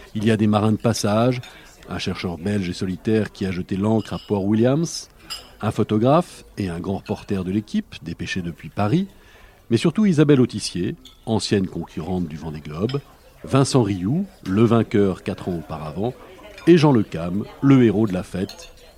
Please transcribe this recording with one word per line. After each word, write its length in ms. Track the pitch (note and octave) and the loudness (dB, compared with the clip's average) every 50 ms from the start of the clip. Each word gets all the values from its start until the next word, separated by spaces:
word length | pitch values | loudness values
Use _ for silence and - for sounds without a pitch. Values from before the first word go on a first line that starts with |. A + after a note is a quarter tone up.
| - - - | -20 -12 -8
il 100 | A2 G2+ | -2 0
y 60 | A2+ | 2
a 60 | A2 | 2
des 100 | G2 A2 | 2 2
marins 240 | G#2+ G#2+ G#2 G#2+ A2 | 2 2 2 2 2
de 60 | G#2+ | 0
passage, 640 | G2+ - A#2+ G#2+ - - G#2 G#2 A2 A#2+ B2+ B2 B2 - - - - - - - - - F#2 | 0 0 -2 0 0 -2 0 0 2 2 2 0 -2 -6 -12 -18 -20 -20 -20 -20 -20 -16 -12
un 100 | F2+ F2+ | -10 -8
chercheur 400 | - G2 F2+ - - F#2 E2+ D2+ | -6 -6 -6 -6 -6 -8 -8 -6
belge 300 | E2 G2+ G#2 G#2 F#2 F2 | -4 -4 -2 -2 -4 -4
et 40 | |
solitaire 600 | F2+ - G2+ F#2 F#2 E2 - A2+ A2 A2 G2+ - | -6 -6 -6 -6 -6 -4 -2 0 0 0 0 -2
qui 120 | - - G2 | -4 -6 -6
a 60 | F#2 | -4
jeté 260 | F2+ F2+ F2 - G#2 | -4 -6 -6 -4 -4
l'ancre 360 | F#2+ G2+ G#2+ A2+ A2 G2 - | -2 0 0 0 0 0 -4
à 80 | F2+ E2+ - - | -8 -10 -4 -4
Port 160 | G#2+ G2+ F#2+ | -2 -2 0
Williams, 640 | G2+ A2 A2 A#2 B2+ C#3 D#3+ E3+ E3 - - - - _ - - - - - - - - - | 0 2 2 4 2 2 0 -2 -4 -6 -10 -14 -16 _ -20 -18 -16 -16 -16 -18 -20 -12 -6
un 120 | - A2 | -6 -4
photographe 720 | - - C#3 - G#2+ G#2+ A#2 C3 D3 E3+ F3 - - - - - - - | -2 -2 -2 0 0 2 4 4 4 4 2 0 -8 -20 -20 -14 -8 -6
et 100 | G2+ F#2 | -6 -6
un 100 | E2+ E2+ | -6 -6
grand 200 | F2 F#2 G2 F2 | -6 -6 -6 -6
reporter 440 | - - G#2 - - - G#2 F#2+ | -6 -8 -8 -8 -6 -6 -6 -4
de 80 | F2+ F2+ | -4 -2
l'équipe, 460 | F#2+ G#2+ G#2+ - - G#3+ G#3 - - - | -4 -4 -4 -4 -4 -6 -6 -6 -12 -16
dépêché 380 | C#3 E3 - - F2 - - F#2+ | -14 -12 -10 -10 -8 -8 -8 -8
depuis 280 | F2 E2+ D#2 - - D#2 | -8 -8 -10 -12 -16 -10
Paris, 400 | - - G2+ G#2 B2+ F3+ G3 F#3+ - - - - - - - - - _ _ - | -4 -4 0 0 0 0 -2 -4 -10 -18 -20 -20 -20 -20 -20 -20 -20 _ _ -2
mais 100 | A#2 A#2 | 0 2
surtout 280 | - E3+ - - G#3+ | 2 0 2 2 2
Isabelle 340 | G3 E3 C#3 D#3 D3 D3 B2+ | 2 4 4 6 6 6 6
Autissier, 540 | B2 - - G#2 - - - F2 F2+ A2+ E3 - - - - _ _ | 4 2 0 -6 -8 -6 -6 -4 -4 -4 -6 -10 -14 -20 -20 _ _
ancienne 400 | - A2+ G2+ - - A2 G2+ F#2 | -2 -2 -2 0 0 0 0 0
concurrente 600 | - - F2 E2 - - F#2 D#2+ F2 F#2 F2+ F2+ D2+ | -2 -4 -8 -10 -10 -10 -10 -8 -6 -4 -4 -4 -6
du 80 | D#2+ | -8
Vendée 240 | D2+ D#2 E2 D2 D#2 | -10 -10 -12 -12 -12
Globe, 400 | D2 D2+ D2+ E2 G2+ A#2+ C3+ C#3 - - - _ _ - - - | -12 -12 -6 -4 -4 -4 -4 -6 -8 -12 -20 _ _ -20 -20 -20
Vincent 400 | - - C3+ C3 B2+ - - C3 | -6 -2 0 2 2 2 2 2
Rioux, 440 | A2+ G2 G2+ F2+ F2+ G#2 C#3+ F#3 G3+ F#3+ - - - F#2 | 2 2 0 -2 -2 -2 -2 -2 -4 -6 -10 -12 -6 -2
le 140 | F#2+ G#2+ | 2 2
vainqueur 600 | A#2+ G#2+ A#2 A2+ G#2 - - G#2 G2+ F#2+ F2 - - | 4 4 4 2 2 2 0 0 2 0 -2 -4 -6
quatre 240 | G#2 F2+ - - G2 | -8 -8 -6 -6 -6
ans 80 | F2+ | -6
auparavant, 580 | E2 D#2 - D#2+ D2+ D2+ D#2 D2 F2 G#2+ B2 C3 - - - - - - - - - - E3 | -6 -8 -10 -12 -10 -10 -10 -8 -6 -6 -6 -6 -10 -16 -20 -20 -20 -20 -20 -20 0 4 6
et 100 | F3 E3 | 6 8
Jean 140 | D3 D3+ | 8 6
Le 100 | C3 A2 | 4 4
Cam, 420 | G2 - - E2 E2 F2 F2+ G#2 A#2 - - - | 2 0 -4 -8 -6 -6 -6 -6 -8 -8 -6 0
le 200 | - C#3 C#3 C3 | 4 6 8 8
héros 240 | B2 A2 F#2 G#2 A2+ | 8 6 4 4 2
de 60 | G#2 | 0
la 100 | F#2 F2+ | -2 -4
fête, 500 | - - - F2+ G2+ G2 - - - - - - - - - | -6 -6 -6 -6 -6 -6 -8 -14 -20 -20 -20 -20 -20 -20 -20